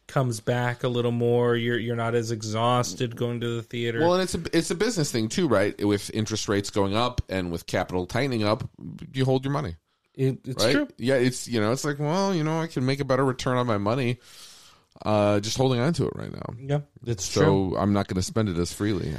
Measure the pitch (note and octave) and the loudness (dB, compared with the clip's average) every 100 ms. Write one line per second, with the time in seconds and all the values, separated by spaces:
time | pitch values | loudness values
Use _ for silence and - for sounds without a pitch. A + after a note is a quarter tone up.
0 | - D3 B2+ A2 - B2 B2 A#2+ C3 A#2+ | -4 -2 0 -2 -2 0 0 -2 -2 0
1 | A#2+ A#2+ A#2+ A#2+ A#2+ A#2+ A#2 A#2+ A2+ A#2 | 0 0 2 2 2 2 0 0 -2 -2
2 | A#2 A#2+ A2+ A#2 G#2+ A2 A#2+ B2 A#2+ - | 0 0 0 -4 -4 0 2 2 0 -4
3 | B2 A#2 A#2+ A#2+ A#2+ A#2 A2+ B2 A#2 A#2 | -6 -4 -4 -4 -4 -6 -6 -4 -4 2
4 | E3 F#3 F#3 F3+ E3 E3 D#3+ F3 A3 G3+ | 2 2 0 -4 -2 -2 0 -2 0 0
5 | C#3+ B2 A2 G#3 E3 G#2 G2+ - G#2 G2+ | 0 0 0 0 2 4 2 0 0 0
6 | - A2 A2 G#2+ - G2+ G2+ G#2+ G2 G#2 | 0 -4 -2 -2 0 0 0 0 0 2
7 | B2 A#2+ - F#2+ F2+ E2+ - G2+ F2 F2+ | 0 -2 -4 -4 -4 -6 -4 -4 -2 -4
8 | F2+ A#2 C#3 A#2+ G#2 G#2+ - - - - | -2 -2 0 0 0 0 -4 -12 -14 -12
9 | - - C3 C3 C3+ C#3+ G#2 E2 _ _ | -8 -2 0 0 0 -4 -4 -8 _ _
10 | _ - C3+ - - B2+ G#2 C#4+ D4 - | _ -2 -2 -2 -6 0 2 2 0 -4
11 | A#2+ C3+ B2+ B2+ - A#2 G#2+ C3 D3+ C#3+ | 2 4 4 0 -2 0 0 0 -2 -2
12 | D3 F3+ G3 F3+ D#3 D#3+ D#3+ D#3 B2+ C#3 | -2 0 0 0 0 -2 -4 -2 0 0
13 | C3+ C3 C#3 B2 C3+ B2 B2 G#2 G2+ B2 | 0 2 2 0 0 0 2 0 2 0
14 | A#2+ A#2+ - - - - - _ _ - | 0 -2 -8 -20 -20 -20 -20 _ _ -6
15 | - G#2+ G#2 G#2 G#2+ B2 C3 B2 C3+ E3+ | 0 4 4 4 0 2 2 4 2 0
16 | G2 G1+ G#1+ G1+ - A#2 C3+ C#3+ C#3+ - | -2 -2 -8 -8 -10 -8 -2 -2 -2 -10
17 | A#2+ A2 - G#2+ G2 G2 F#2+ - G2+ G2+ | -6 -4 0 4 4 4 2 2 2 2
18 | G2 F#2 F#2 A2+ G#2 E2+ F2 - G#2 F#2 | 2 -2 0 0 0 0 -2 -2 -2 0
19 | D#2 | -2